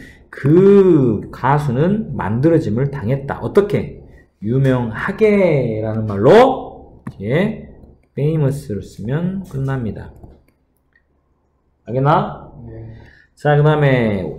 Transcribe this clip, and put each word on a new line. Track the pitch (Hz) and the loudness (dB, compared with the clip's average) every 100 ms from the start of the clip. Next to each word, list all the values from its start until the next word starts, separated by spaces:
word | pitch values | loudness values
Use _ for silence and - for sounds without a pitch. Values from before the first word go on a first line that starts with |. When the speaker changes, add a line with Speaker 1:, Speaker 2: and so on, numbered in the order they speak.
| - - _ | -18 -20 _
Speaker 1:
그 | - 135 165 196 202 185 160 127 101 - | -6 2 6 8 6 6 4 4 0 -6
가수는 | - 123 147 147 120 165 214 220 110 | -6 0 0 0 0 0 0 -4 -6
만들어짐을 | 90 113 156 165 110 110 139 | -4 0 2 2 0 -2 -2
당했다. | - 98 139 - - | -4 -4 -6 -6 -8
어떻게? | 117 202 202 139 76 - - - _ _ | 0 0 2 -2 -6 -12 -20 -20 _ _
유명하게라는 | 104 127 135 127 117 110 - 196 220 208 180 147 120 107 107 110 110 | -4 0 0 0 -2 -6 -8 0 2 4 2 2 0 -4 -4 -4 -4
말로 | 98 113 202 254 - - - - - - | 0 6 6 6 2 -8 -18 -20 -18 -16
뒤에 | - 98 143 208 - - - - _ _ | -12 -4 -2 -2 -6 -14 -20 -20 _ _
famous를 | - 143 160 139 - - 98 | -4 -2 0 -2 -2 -8 -10
쓰면 | 90 - 101 143 180 190 | -10 -12 -6 -4 -4 -6
끝납니다. | 185 135 135 135 113 85 87 - - - _ _ _ _ _ _ _ _ _ _ _ _ _ _ - | -10 -8 -6 -6 -8 -10 -14 -20 -20 -20 _ _ _ _ _ _ _ _ _ _ _ _ _ _ -8
알겠나? | 123 139 165 208 - - - 117 | -2 2 2 0 -8 -18 -20 -20
Speaker 2:
네. | 113 - - - _ _ | -18 -18 -20 -20 _ _
Speaker 1:
자, | _ 147 147 | _ 0 4
그 | |
다음에 | 147 151 143 131 113 98 82 | 4 4 2 2 2 -2 -6